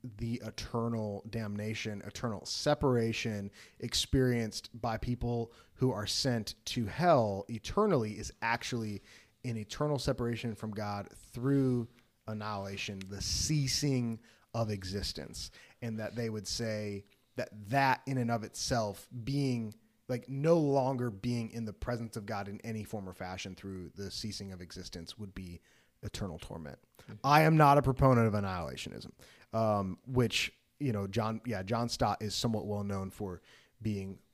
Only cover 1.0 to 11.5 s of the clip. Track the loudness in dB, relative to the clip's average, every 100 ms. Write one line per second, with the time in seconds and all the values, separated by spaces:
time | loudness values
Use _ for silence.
1 | -2 -6 -6 -6 -4 -4 -4 -4 -6 -6
2 | -10 -6 -6 -6 -6 -2 0 4 4 4
3 | 4 0 -2 -4 -6 -10 -20 _ -4 -2
4 | 2 4 4 4 0 -6 -12 -6 -2 -2
5 | -2 -2 0 0 -2 -8 -20 0 0 0
6 | -2 0 2 0 -2 -8 -6 -2 -2 2
7 | 6 6 6 0 -4 -8 -4 2 4 4
8 | 2 -4 -8 -4 0 0 0 -4 -4 -6
9 | -12 -20 -20 _ -6 -4 -6 -4 0 0
10 | 0 0 -2 -2 -4 -4 -6 -4 -4 -4
11 | -6 -14 -14 -4 2